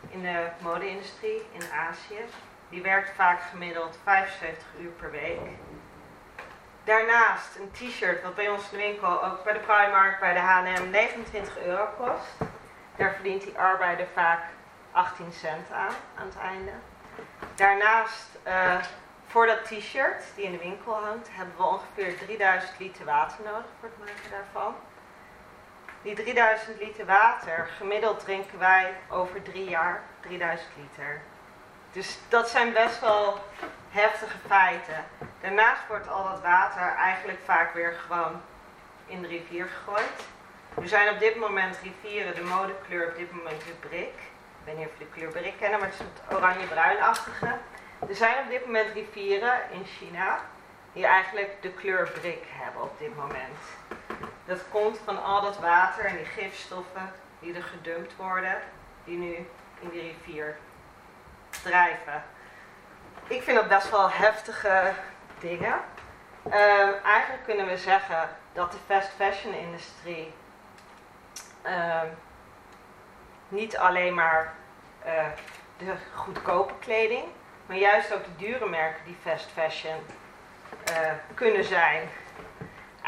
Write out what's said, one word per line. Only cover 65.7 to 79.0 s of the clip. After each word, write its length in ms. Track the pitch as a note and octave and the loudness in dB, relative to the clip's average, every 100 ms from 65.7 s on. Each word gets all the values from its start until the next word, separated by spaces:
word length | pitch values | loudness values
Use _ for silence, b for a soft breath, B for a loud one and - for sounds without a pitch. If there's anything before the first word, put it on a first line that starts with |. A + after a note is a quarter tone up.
| E4+ - - - - - - - | -2 -4 -14 -18 -20 -20 -14 0
Ehm, 420 | G#3 G#3 G3+ G3 G3 | 6 8 8 6 4
eigenlijk 400 | G3+ A3 - C4 | 4 4 4 -4
kunnen 220 | - G#3 F#3 | -4 -2 -2
we 100 | F3+ | -2
zeggen 520 | F#3 F#3+ - E3 D#3+ - - | 4 4 4 -2 -4 -8 -10
dat 200 | F3 F3 | -4 -4
de 60 | F#3 - | -4 0
fast 220 | G3 G3 - | 2 2 0
fashion 380 | G3 G3 A3 | -2 0 -6
industrie, 800 | F#3+ E3+ E3+ - - E3+ E3 D#3+ D#3 - - - - - - - - - - - - | -8 -8 -10 -14 -14 -10 -10 -12 -16 -20 -20 -20 -20 -20 -20 -20 -20 -20 -18 -18 -10
ehm, 440 | F#3 F3+ E3+ E3 D#3+ D#3+ - - - - - - - - - - - - - | -4 -2 0 0 -2 -8 -18 -20 -20 -20 -20 -20 -20 -20 -20 -20 -20 -20 -8
niet 280 | G3 A3 - | -6 -4 2
alleen 380 | F3+ F3+ F3+ | 4 4 2
maar, 400 | F3 E3 D#3+ D#3+ - - - - - | 4 4 4 2 -6 -18 -20 -20 -12
eh, 220 | E3 D#3+ D3+ D#3 - - - - | -4 -2 -2 -6 -14 -18 -20 -12
de 160 | F#3 F#3 - | -8 -8 -10
goedkope 600 | - G3 - G3 F3+ F#3+ - | -10 -8 -4 0 2 2 -4
kleding, 460 | - A3 A3 B3 D#4+ - - - - | -2 2 2 0 -6 -14 -20 -20 -8
maar 100 | F#3+ | 4
juist 380 | G3 G#3+ - | 6 6 4
ook 100 | G3 | -4
de 120 | F3+ D#3+ | -6 -8
dure 320 | G3+ B3 G3+ | -6 -4 -2
merken 360 | E3 D#3+ - | 0 -2 -4